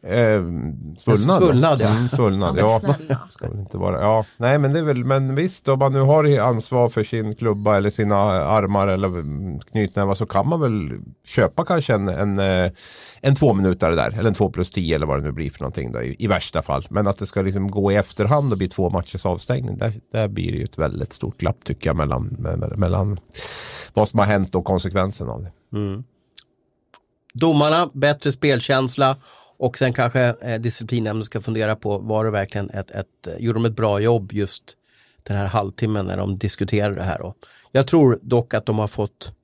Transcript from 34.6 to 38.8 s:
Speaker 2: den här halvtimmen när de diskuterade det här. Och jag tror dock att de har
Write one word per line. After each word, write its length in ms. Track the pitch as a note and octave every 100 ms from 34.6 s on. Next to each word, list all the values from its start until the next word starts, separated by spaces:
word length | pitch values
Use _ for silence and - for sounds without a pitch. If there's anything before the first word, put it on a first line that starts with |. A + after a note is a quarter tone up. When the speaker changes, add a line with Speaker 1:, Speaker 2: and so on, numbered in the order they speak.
| - - _ _ _ _
Speaker 2:
den 140 | - G2+
här 80 | G2
halvtimmen 580 | A2 G2 - A2 G#2+ F#2
när 120 | F#2
de 200 | F#2+ F#2+
diskuterade 580 | G2+ - G2+ G#2+ G#2 G2
det 80 |
här. 180 | F#2 D#2+
Och 140 | F2 - - - _
jag 160 | C3 B2+
tror 320 | E3+ C#3 A2+
dock 320 | - B2 A#2
att 120 | A2 -
de 140 |
har 80 | G#2+